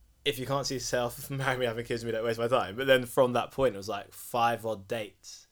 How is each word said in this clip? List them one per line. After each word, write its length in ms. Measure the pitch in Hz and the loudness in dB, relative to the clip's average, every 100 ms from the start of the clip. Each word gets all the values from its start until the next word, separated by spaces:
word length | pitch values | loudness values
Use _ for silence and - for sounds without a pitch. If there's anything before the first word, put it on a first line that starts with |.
| _ _ 143 | _ _ -4
if 120 | 131 | -2
you 60 | 123 | -2
can't 200 | 139 131 | -2 -2
see 100 | 131 | -4
yourself 540 | - 123 120 127 - | -2 -2 -2 -6 -8
<laughs> 0 | |
marrying 300 | 139 135 127 | -4 -2 0
me, 60 | 120 | -2
having 200 | 117 117 | -2 -4
kids 180 | 120 | -4
with 100 | 117 | -2
me, 40 | 110 | -2
don't 80 | 117 | -2
waste 140 | 113 | 0
my 80 | 117 | 2
time." 280 | 127 92 117 | 2 2 0
But 120 | 135 | 4
then 180 | 131 120 | 4 6
from 280 | - 127 | 4 4
that 180 | 123 95 | 4 -2
point, 240 | - 131 98 | 2 0 0
it 20 | |
was, 120 | 98 | -6
like, 220 | 101 - | -6 -8
five 520 | - - 120 117 113 110 | -16 -4 2 2 2 -4
odd 220 | 101 95 | -6 -6
dates 600 | 117 104 _ - - _ | -6 -8 _ -20 -20 _